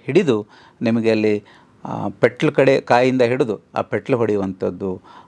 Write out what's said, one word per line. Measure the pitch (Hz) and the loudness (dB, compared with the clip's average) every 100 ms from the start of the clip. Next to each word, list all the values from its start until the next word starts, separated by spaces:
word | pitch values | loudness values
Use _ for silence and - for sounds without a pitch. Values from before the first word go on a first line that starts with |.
| - | 0
ಹಿಡಿದು | 170 170 107 101 - - - | 0 2 0 -2 -16 -20 -6
ನಿಮಗೆ | 117 117 110 | -2 0 2
ಅಲ್ಲಿ, | 110 107 104 - - _ _ - | 2 2 -2 -6 -20 _ _ -10
ಆ, | 117 104 | -8 -8
ಪೆಟ್ಲು | - 120 - 151 | 0 0 0 -2
ಕಡೆ | 143 135 131 | 2 2 2
ಕಾಯಿಂದ | - 120 127 127 | 2 2 2 2
ಹಿಡಿದು | 117 131 127 98 _ - | 0 0 -2 -6 _ -8
ಆ | |
ಪೆಟ್ಲು | - 113 - 123 | -4 -6 -2 -2
ಹೊಡೆಯುವಂಥದ್ದು, | 110 104 98 95 95 87 98 92 - - | 0 -2 -2 -4 -6 -6 -8 -8 -12 -20